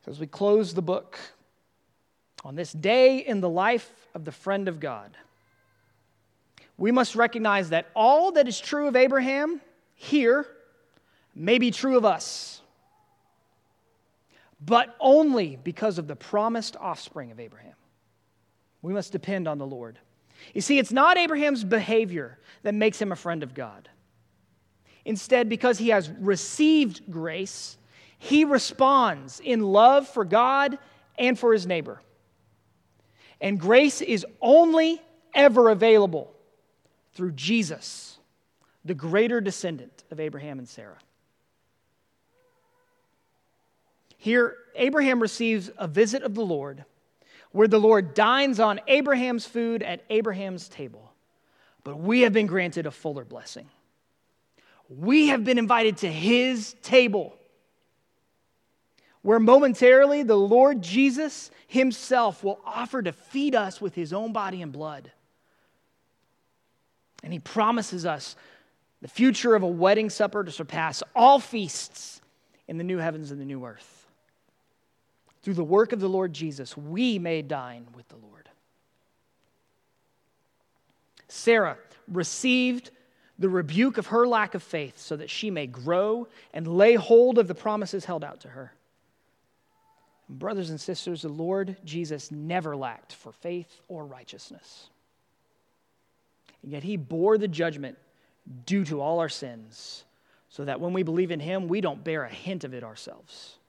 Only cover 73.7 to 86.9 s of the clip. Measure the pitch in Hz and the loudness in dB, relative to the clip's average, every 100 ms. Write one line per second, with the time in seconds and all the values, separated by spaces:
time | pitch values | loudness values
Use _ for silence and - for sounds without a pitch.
73.7 | 107 - _ _ _ _ _ _ _ _ | -20 -20 _ _ _ _ _ _ _ _
74.7 | _ _ _ _ _ _ _ - 180 156 | _ _ _ _ _ _ _ -8 -6 0
75.7 | 190 220 226 190 190 185 147 160 139 123 | 2 2 0 -4 -2 -4 -6 -10 -10 -16
76.7 | - 147 175 247 208 170 165 143 147 123 | -16 -12 -4 -2 -2 -4 -6 -6 -10 -12
77.7 | 120 120 120 _ 110 107 101 _ _ _ | -18 -20 -20 _ -20 -20 _ _ _ _
78.7 | _ _ _ _ _ _ _ _ _ _ | _ _ _ _ _ _ _ _ _ _
79.7 | _ _ _ _ _ _ _ _ _ _ | _ _ _ _ _ _ _ _ _ _
80.7 | _ _ _ _ _ _ - - 233 180 | _ _ _ _ _ _ -6 0 2 0
81.7 | - _ _ - 180 165 - 262 254 254 | -6 _ _ -10 -8 -8 -4 -2 0 0
82.7 | 247 - _ _ _ _ _ 190 185 156 | -4 -10 _ _ _ _ _ -2 -2 -2
83.7 | 160 262 226 196 233 240 233 208 185 - | 0 0 0 -2 0 2 0 -2 -8 -10
84.7 | 165 139 - - 151 156 - 214 175 139 | -10 -10 -14 -12 -12 -10 -8 -6 -6 -8
85.7 | 123 127 175 208 233 240 _ _ - 165 | -10 -4 -2 0 -4 -8 _ _ -12 -4
86.7 | 170 214 | 4 6